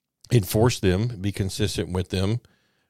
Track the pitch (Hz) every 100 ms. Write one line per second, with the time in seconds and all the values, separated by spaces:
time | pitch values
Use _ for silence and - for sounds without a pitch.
0 | _ _ - 123 90 107 120 - 98 92
1 | 120 107 98 - 95 - 101 - 82 92
2 | 90 95 98 123 - _ _ _